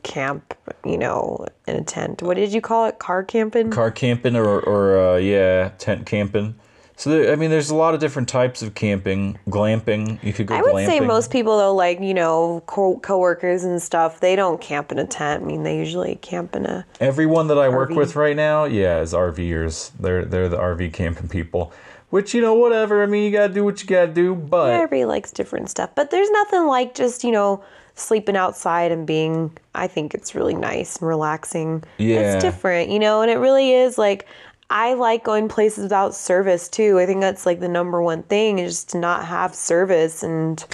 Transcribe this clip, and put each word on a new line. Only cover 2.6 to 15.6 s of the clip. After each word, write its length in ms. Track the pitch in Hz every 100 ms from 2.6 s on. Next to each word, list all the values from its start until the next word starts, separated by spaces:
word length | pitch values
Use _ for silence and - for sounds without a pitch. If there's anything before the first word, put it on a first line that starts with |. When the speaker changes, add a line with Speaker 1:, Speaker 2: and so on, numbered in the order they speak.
Speaker 1:
call 260 | - 226 220
it? 120 | -
Car 240 | - 180
camping? 460 | 190 226 220 233 220
Speaker 2:
Car 200 | 110 117
camping 460 | - 123 120 127 120
or, 240 | 107 101
or, 380 | - 101 98 95
uh, 180 | 92 90
yeah, 540 | 98 101 92 92 95 -
tent 260 | - 98 90
camping. 480 | 104 101 107 107 110 _ _ _ -
So, 140 | -
there, 220 | 156 117
I 40 | 151
mean, 140 | 160
there's 200 | 156 147
a 60 | 156
lot 180 | 160
of 60 | 160
different 280 | 151 135 120
types 320 | 127 127 -
of 140 | 110
camping. 640 | - 107 98 98 95 98 101 -
Glamping, 720 | 98 107 110 117 107 107 110
you 120 | 107
could 160 | 104 101
go 80 | 123
Speaker 1:
I 60 |
would 220 | 508 -
say 140 | - 311
Speaker 2:
glamping. 80 | 254
Speaker 1:
most 240 | 220 226
people, 260 | 262 220 214
though, 160 | 196
like, 280 | 196 175 175
you 120 | 190
know, 480 | 185 165 165 170 170 165
co-, 320 | - 190 180
coworkers 640 | - 190 180 170 180 180
and 180 | 180 175
stuff, 380 | 170 170 165 165
they 160 | 185
don't 260 | 190 185 156
camp 300 | - 147 147
in 80 | -
a 80 | -
tent. 380 | - 147 147
I 20 | -
mean, 160 | 156